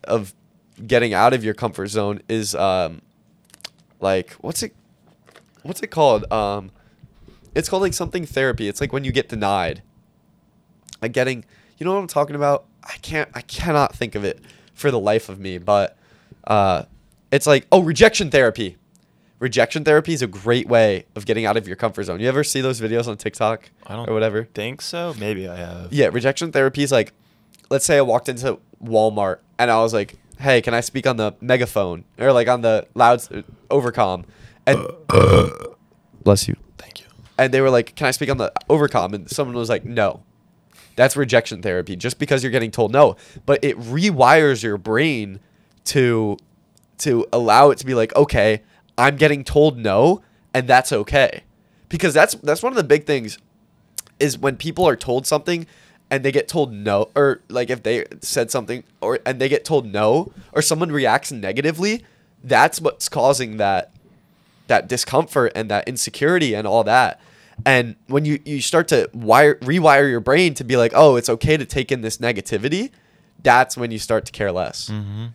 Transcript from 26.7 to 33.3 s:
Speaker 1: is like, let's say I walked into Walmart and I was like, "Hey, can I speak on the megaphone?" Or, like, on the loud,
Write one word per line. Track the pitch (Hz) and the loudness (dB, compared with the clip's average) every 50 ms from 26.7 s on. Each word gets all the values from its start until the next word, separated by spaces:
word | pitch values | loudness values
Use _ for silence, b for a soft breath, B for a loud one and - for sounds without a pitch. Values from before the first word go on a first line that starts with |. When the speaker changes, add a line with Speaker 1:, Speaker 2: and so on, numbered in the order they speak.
| - 143 | 0 -2
Speaker 1:
is | 160 139 | -2 0
like, | 139 120 107 - _ _ b b b b b b b _ _ _ | 2 0 0 -2 _ _ b b b b b b b _ _ _
let's | 131 139 - | -2 -2 0
say | - 160 143 | 2 2 2
I | |
walked | 139 123 117 123 - - | 4 2 2 0 -2 -4
into | 127 117 127 135 104 - _ _ - _ | -10 -6 -4 -6 -6 -6 _ _ -20 _
Walmart | - 117 113 110 110 110 107 107 101 95 90 - _ _ _ - | -10 0 2 2 2 2 0 0 -2 -2 -4 -6 _ _ _ -2
and | 123 120 | 0 2
I | 113 110 | 4 2
was | 113 113 | 2 2
like, | 110 110 101 - - - _ _ - - | 0 -2 -4 -4 -10 -20 _ _ -20 -6
"Hey, | 135 139 135 120 | 0 2 2 2
can | 113 123 117 | 2 0 -2
I | 117 | -2
speak | 120 - - 135 120 | -4 -4 -8 -2 -2
on | 131 127 | -2 -2
the | 113 107 104 101 _ | 0 -4 -4 -6 _
megaphone?" | - 120 127 127 123 117 - 107 98 90 87 85 - _ _ - | -2 0 0 0 0 -2 -2 -2 -2 -2 -4 -10 -12 _ _ -2
Or, | 113 135 | 2 4
like, | 135 123 117 117 | 4 4 4 2
on | 123 120 | 0 2
the | 117 113 110 104 - _ _ | 2 2 2 2 -2 _ _
loud, | 117 123 117 123 120 - - | 2 4 4 4 2 -2 -10